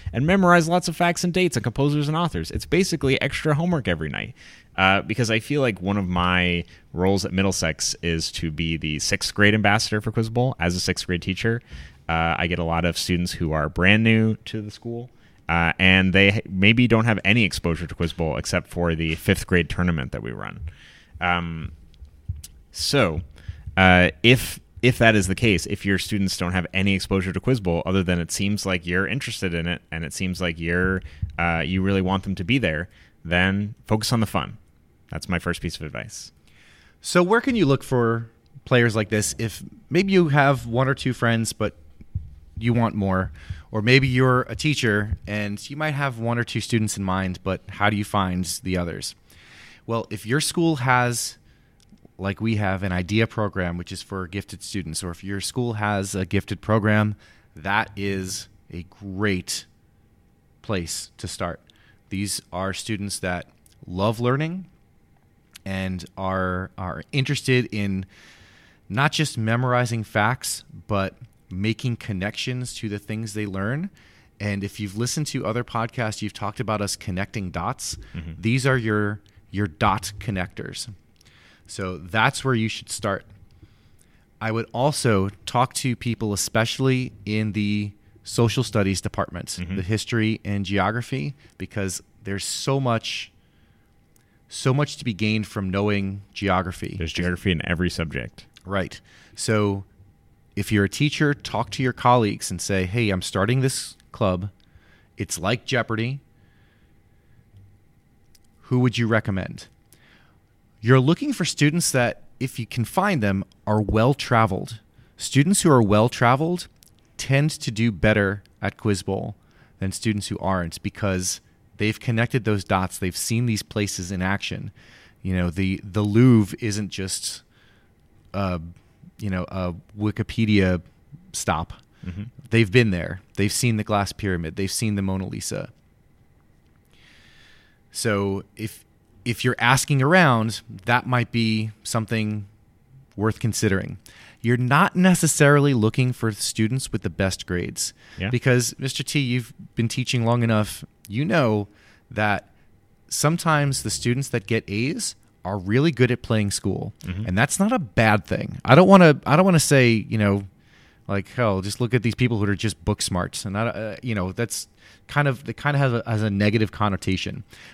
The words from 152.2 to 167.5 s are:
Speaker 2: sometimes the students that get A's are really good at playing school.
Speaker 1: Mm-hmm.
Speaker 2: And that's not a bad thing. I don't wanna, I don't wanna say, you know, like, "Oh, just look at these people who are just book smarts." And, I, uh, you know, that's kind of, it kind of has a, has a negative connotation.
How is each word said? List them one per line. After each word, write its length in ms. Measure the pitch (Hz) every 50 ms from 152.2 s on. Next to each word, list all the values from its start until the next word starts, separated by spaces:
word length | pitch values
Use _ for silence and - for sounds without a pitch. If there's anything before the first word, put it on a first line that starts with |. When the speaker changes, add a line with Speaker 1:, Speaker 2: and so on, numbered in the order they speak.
| 107 104 98 - - - _ _ _ _ _ _ _ _ _ _ _
Speaker 2:
sometimes 760 | - - - - 151 170 170 - 165 156 147 143 139 131 - -
the 80 | 107
students 380 | - - - 120 123 135 135 -
that 180 | - 113 -
get 200 | - 113 110 -
A's 480 | - 101 107 123 143 190 233 - - - _ _ _ _ _ -
are 140 | 92 104 98
really 320 | 87 98 110 131 151 170
good 180 | 131 - 127 117
at 140 | 123 - -
playing 260 | - 113 107 104 98
school. 440 | - - - 98 90 - 104 107 - -
Speaker 1:
Mm-hmm. 260 | - 90 90 98 107
Speaker 2:
And 100 | 92 90
that's 220 | 104 123 - - -
not 120 | 196 220
a 60 | 262
bad 480 | 214 143 - - 120 110 110 107 101 -
thing. 320 | - - - - - - - -
I 80 | - 135
don't 140 | 160 185
wanna, 340 | 190 196 185 175 156 143 - -
I 80 | - 139
don't 100 | 165 185
wanna 140 | 196 175 151
say, 320 | - - 147 135 123 117
you 260 | 113 107 90 - 113
know, 300 | 110 104 101 98 101 98 95 - _ _ _ _ - _ _ _ _ _
like, 300 | - 101 98 92 - -
"Oh, 240 | 131 120 107 98 95
just 180 | 92 101 - -
look 140 | 123 110 -
at 80 | 113
these 140 | 104 117 98
people 240 | - 127 113 117 101
who 100 | 104 101
are 60 | 101
just 280 | 85 - 104 - - -
book 200 | 104 104 - -
smarts." 420 | - 95 90 95 98 - - -
And, 100 | 101 95
I, 120 | 104 113
uh, 280 | 117 - 104 110 107 - -
you 140 | - 123 110
know, 160 | 98 90 92
that's 360 | 90 113 117 - - - - - _ _ - - - - _
kind 200 | - - 147 143
of, 200 | 139 127 - -
it 100 | - -
kind 180 | - - 143 143
of 60 | 139
has 120 | 139 127 117
a, 160 | 113 - 117
has 140 | 113 104 110
a 60 | 104
negative 400 | 98 98 104 104 107 110 107 -
connotation. 720 | - - 104 104 95 - - 95 92 - - 95 - 101 - -